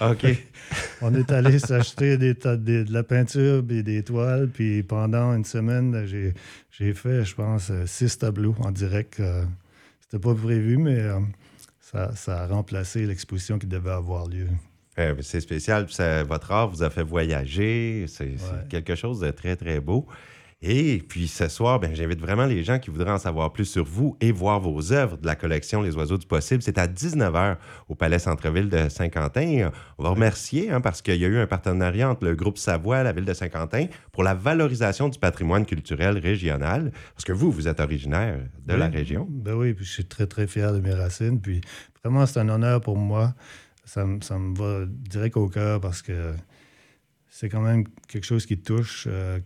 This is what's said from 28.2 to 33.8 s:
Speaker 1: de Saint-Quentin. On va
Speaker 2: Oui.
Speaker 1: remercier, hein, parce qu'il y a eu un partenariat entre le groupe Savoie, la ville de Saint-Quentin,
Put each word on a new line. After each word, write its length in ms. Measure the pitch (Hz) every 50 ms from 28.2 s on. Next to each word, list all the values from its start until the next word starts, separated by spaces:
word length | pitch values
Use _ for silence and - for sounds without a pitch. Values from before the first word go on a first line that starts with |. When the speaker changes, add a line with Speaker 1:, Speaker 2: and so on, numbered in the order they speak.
| - 92 82 - - 80 78 90 101 101
Speaker 1:
de 220 | 90 80 78 73
Saint-Quentin. 800 | - - 90 82 80 82 76 71 - 127 156 170 156 127 101 78 - - - - -
On 60 | -
va 80 | 69 85
Speaker 2:
Oui. 40 | 95
Speaker 1:
remercier, 540 | 107 113 110 95 - - - 131 147 196 226
hein, 120 | 151 123
parce 180 | 123 113 87 -
qu'il 160 | - - 92
y 80 | 87 87
a 40 | 92
eu 100 | 107 120
un 80 | 110
partenariat 640 | 90 95 90 - 98 90 92 92 90 87 107 127 135
entre 160 | 120 - -
le 80 | 85 85
groupe 240 | 80 95 104 98 -
Savoie, 440 | - 107 87 82 80 107 127 131
la 100 | 131 120
ville 120 | 85 87 95
de 80 | 98
Saint-Quentin, 540 | 87 - 95 87 - 80 82 82 - 120